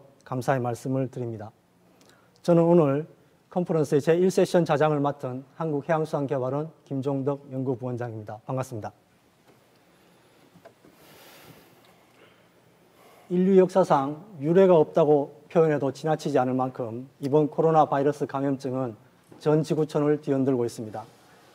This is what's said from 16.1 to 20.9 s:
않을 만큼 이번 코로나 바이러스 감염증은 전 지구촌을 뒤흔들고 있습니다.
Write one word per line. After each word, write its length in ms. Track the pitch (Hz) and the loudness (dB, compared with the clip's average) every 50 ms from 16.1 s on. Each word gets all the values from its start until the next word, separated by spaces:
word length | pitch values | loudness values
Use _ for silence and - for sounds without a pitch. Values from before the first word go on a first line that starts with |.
| 156 151 - 156 139 135 | -4 -4 -4 -2 0 0
않을 160 | 123 127 127 | 0 0 0
만큼 520 | 127 127 131 127 - 127 110 110 120 131 139 _ - | -2 -2 -4 -6 -8 -10 -10 -10 -12 -14 -16 _ -10
이번 280 | - 135 135 156 151 143 | -4 0 2 2 2 0
코로나 380 | - - 156 165 160 156 147 | 0 0 0 2 4 4 4
바이러스 400 | - 151 139 139 147 143 - 147 | 4 2 0 0 0 -2 -2 -6
감염증은 720 | - - 135 139 143 139 131 139 135 127 131 131 120 107 - _ _ _ _ _ - - - | -6 -6 -4 -4 -4 -4 -4 -6 -6 -6 -6 -6 -8 -10 -14 _ _ _ _ _ -20 -16 -6
전 240 | - 156 151 156 | -2 0 0 0
지구촌을 600 | 151 - 170 147 156 147 - 156 147 147 151 147 | 0 -2 -2 -2 -4 -2 -2 -2 0 0 0 -2
뒤흔들고 440 | 151 143 139 135 131 135 135 120 120 | -2 -2 -2 0 0 0 0 -2 -2
있습니다. 380 | 113 - - 117 107 | -4 -6 -10 -14 -14